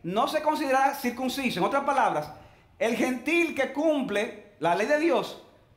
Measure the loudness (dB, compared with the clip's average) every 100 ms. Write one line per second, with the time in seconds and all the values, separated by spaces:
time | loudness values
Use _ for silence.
0 | -6 -2 0 0 0 -2 0 2 2 0
1 | -4 -4 -4 -2 -4 0 0 0 0 2
2 | 2 0 -4 -10 -20 -20 _ -4 -2 0
3 | 0 -2 0 0 0 0 -4 0 0 2
4 | 0 -2 -4 -6 -20 -4 0 2 4 4
5 | 4 2 0 -8 -20 -20 _